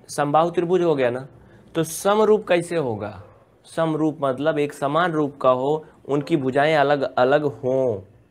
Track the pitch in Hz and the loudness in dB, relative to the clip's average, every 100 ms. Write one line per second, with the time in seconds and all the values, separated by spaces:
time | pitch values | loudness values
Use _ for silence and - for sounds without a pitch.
0 | - - 147 151 170 170 170 180 175 143 | -12 -4 0 2 2 0 0 2 2 2
1 | 123 127 139 - - - - 165 160 - | 0 -2 -10 -20 -20 -20 -8 -4 -4 -2
2 | 196 208 214 214 214 175 175 170 131 104 | 0 2 4 2 2 -2 0 -4 -4 -6
3 | 101 92 - - _ _ - - 160 151 | -8 -12 -20 -20 _ _ -10 -4 -2 0
4 | 156 139 139 127 156 151 147 - 143 151 | -2 0 -4 0 -2 0 -2 -4 -2 0
5 | 175 156 143 139 131 127 135 156 - - | 0 0 -2 0 2 2 0 -4 -6 -16
6 | - 143 147 160 131 139 151 156 139 143 | -4 -4 0 -2 0 0 2 2 2 2
7 | 131 - 127 147 147 117 127 135 127 98 | 0 2 4 4 0 -4 -2 0 0 -4
8 | - _ _ | -10 _ _